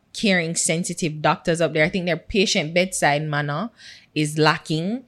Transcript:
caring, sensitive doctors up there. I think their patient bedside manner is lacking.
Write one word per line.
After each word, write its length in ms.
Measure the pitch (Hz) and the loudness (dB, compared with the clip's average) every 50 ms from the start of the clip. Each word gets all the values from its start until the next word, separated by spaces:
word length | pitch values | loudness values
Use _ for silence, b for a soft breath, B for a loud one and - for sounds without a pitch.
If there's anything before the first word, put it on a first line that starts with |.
| _ _ | _ _
caring, 420 | - - - 202 185 180 160 165 170 | -8 -2 0 2 2 2 0 -2 -2
sensitive 680 | - - - 160 165 180 - 175 - 180 151 151 151 | -2 0 0 0 0 -2 -4 -4 -4 -4 -4 -4 0
doctors 400 | 151 156 165 - - 180 165 165 | 0 0 0 2 0 -2 0 2
up 120 | 165 156 | 0 0
there. 120 | - 156 156 | 2 2 0
I 40 | 180 | 2
think 180 | 196 190 170 | 0 -2 -2
their 100 | 180 160 | -2 -2
patient 560 | 165 - - - 196 185 190 - 196 147 156 | -4 -4 -2 0 2 2 2 2 -2 -2 0
bedside 500 | 165 180 185 185 - - 175 147 143 147 | 0 0 0 0 -2 0 2 2 2 2
manner 480 | 156 151 147 147 147 143 143 156 226 240 B B B B B B B B B | 0 -2 -2 -2 -2 -2 -4 -4 -6 -8 B B B B B B B B B
is 240 | 151 151 151 151 160 | -2 -2 0 2 4
lacking. 640 | 151 151 160 151 - - 160 156 170 196 226 269 - | 4 4 4 2 -2 -4 -4 -4 -2 -4 -6 -8 -10